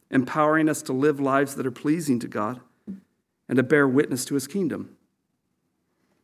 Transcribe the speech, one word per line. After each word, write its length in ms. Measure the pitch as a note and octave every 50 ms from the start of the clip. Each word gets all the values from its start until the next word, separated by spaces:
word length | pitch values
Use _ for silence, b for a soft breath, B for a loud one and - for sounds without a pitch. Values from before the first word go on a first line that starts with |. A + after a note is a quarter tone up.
| _ _
empowering 580 | - C3 B2 - - D#3 D3+ D3+ D#3 D#3+ D#3 D#3
us 140 | D3 D#3 -
to 100 | - C3
live 260 | B2+ C#3 D3+ C#3+ C#3
lives 360 | C#3 C3+ C3+ C#3 C#3+ C3+ -
that 120 | - B2+
are 40 | C3
pleasing 480 | A#2+ - - D3 D#3 F3 D#3 C#3+ B2+ A#2
to 100 | A#2+ -
God 320 | - A2+ G#2 A2 B2+ B2 - _ _ _ _ - G3 - _ _ _ _ _ _ _ _ _ -
and 80 | B2
to 60 | B2+ B2+
bear 260 | B2 D#3 D3 C#3+ C3+
witness 380 | B2 C#3 D3+ - C#3 A#2+ -
to 80 | - C#3+
his 120 | C#3 C3+
kingdom. 480 | - - G3+ F#3 C#3 G#2+ F#2+ G2 - - _ _ _ _ _ _ _ _ _ _ _ _ _ _ _ _ _ _ _ _ _ _ _ _ _